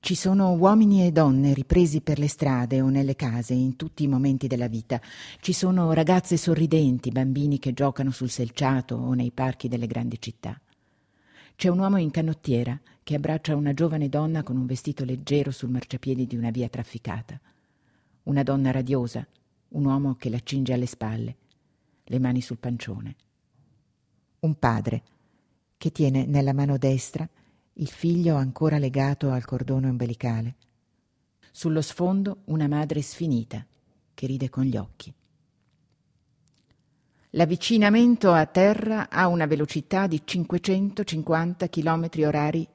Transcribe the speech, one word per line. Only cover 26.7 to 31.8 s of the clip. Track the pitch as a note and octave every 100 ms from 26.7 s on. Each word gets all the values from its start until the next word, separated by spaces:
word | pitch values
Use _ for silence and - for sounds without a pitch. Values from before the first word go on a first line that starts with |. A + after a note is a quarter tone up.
| C#3
destra | C3+ C3 - D3 D#3+ _ _ _ _ -
il | D3
figlio | - E3 E3+ E3+
ancora | D3 C3 B2 D#3 D3+
legato | C#3 C3+ C3+ C#3+ C#3
al | B2+
cordone | B2 B2+ B2+ C3 C3
ombelicale. | B2 A#2+ A#2 B2 A2+ A2+ - _ _ _ _ _ _ _ _ _
Sullo | - E3+ D#3